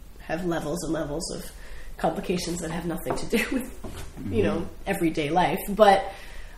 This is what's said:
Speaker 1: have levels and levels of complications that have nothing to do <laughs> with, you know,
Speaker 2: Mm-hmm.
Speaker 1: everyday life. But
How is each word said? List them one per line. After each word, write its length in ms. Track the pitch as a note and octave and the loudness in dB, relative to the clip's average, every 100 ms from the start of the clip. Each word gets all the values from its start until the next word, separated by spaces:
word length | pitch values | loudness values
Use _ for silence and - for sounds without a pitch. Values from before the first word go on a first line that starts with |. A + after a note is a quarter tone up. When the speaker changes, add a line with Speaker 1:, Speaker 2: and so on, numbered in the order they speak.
| - - | -14 -12
Speaker 1:
have 260 | - E3 F3+ | -6 -2 0
levels 360 | E3 D3 E3+ | 0 -2 -4
and 120 | D#3 | -2
levels 360 | D#3+ D3 D#3+ - | -2 -2 -4 -4
of 140 | - - - - - - - | -6 -10 -12 -10 -10 -10 -2
complications 640 | F#3+ G#3+ - F3+ E3 F3 | 0 0 -2 -2 -2 -4
that 100 | D#3+ | -4
have 160 | E3+ E3+ | -4 -4
nothing 280 | D#3 - - | -2 -2 -2
to 100 | - | 2
do 180 | A#3 - | 2 2
<laughs> 40 | |
with, 260 | B3+ - - - - - - - | -2 -4 -8 -10 -8 -10 -8 -2
you 120 | A3 | 2
know, 180 | E3 D#3+ | 2 2
Speaker 2:
Mm-hmm. 140 | F#3 - - | -4 -6 -4
Speaker 1:
everyday 420 | G3 E3 E3 C#3+ | 0 2 2 2
life. 320 | E3 D#3+ B2+ - | 4 4 2 0
But 420 | G3 G3+ G3 - - - - - | 8 10 8 4 -8 -12 -10 -12